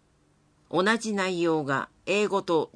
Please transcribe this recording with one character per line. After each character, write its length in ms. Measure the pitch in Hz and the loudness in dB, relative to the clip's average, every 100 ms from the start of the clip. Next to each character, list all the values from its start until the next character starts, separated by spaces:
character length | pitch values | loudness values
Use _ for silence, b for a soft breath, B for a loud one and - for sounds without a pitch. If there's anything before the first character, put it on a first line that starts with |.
| _ _ _ _ _ _ _ | _ _ _ _ _ _ _
同 140 | 165 190 226 | 0 2 0
じ 160 | 220 | -2
内 280 | 202 185 175 | -2 -2 0
容 240 | 170 160 | 0 0
が 240 | 139 135 - _ - | 0 -2 -4 _ -2
英 200 | 196 208 | 0 0
語 160 | 190 | -2
と 280 | 185 165 - | 0 0 0